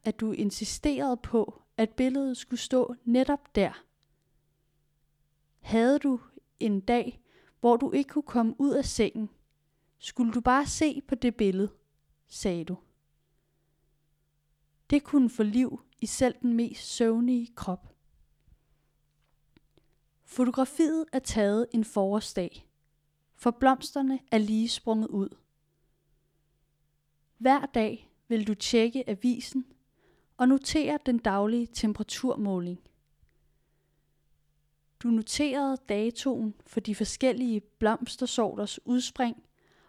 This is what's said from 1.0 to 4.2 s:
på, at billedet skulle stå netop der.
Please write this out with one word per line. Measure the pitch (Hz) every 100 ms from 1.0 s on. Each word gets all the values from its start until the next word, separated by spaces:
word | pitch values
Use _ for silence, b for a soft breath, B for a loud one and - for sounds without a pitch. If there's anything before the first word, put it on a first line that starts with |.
| 277 247
på, | - 233 202 - _ -
at | 220
billedet | - 254 269 269 247
skulle | - 240
stå | - 254 254 240
netop | 233 240 262 285 _
der. | - 185 - - _ _ _